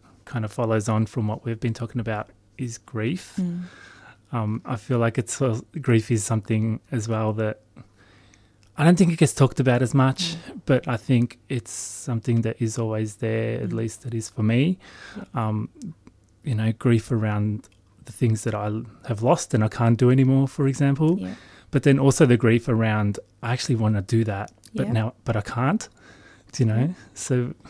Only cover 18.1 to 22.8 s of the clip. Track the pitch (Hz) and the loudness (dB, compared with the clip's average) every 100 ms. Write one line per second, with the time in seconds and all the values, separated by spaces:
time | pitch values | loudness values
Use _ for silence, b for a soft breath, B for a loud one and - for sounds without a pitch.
18.1 | - 117 110 117 107 104 110 117 - - | -2 0 0 -2 -4 -4 -6 -8 -12 -8
19.1 | 104 127 170 - 113 110 - 117 113 123 | 0 2 2 2 0 2 2 2 6 6
20.1 | 131 131 135 135 - 139 131 139 139 156 | 6 4 4 2 0 0 2 2 2 2
21.1 | 180 92 B B B B 139 143 139 139 | 0 -4 B B B B 2 4 6 4
22.1 | - 139 117 117 117 127 113 | 6 6 6 4 2 2 0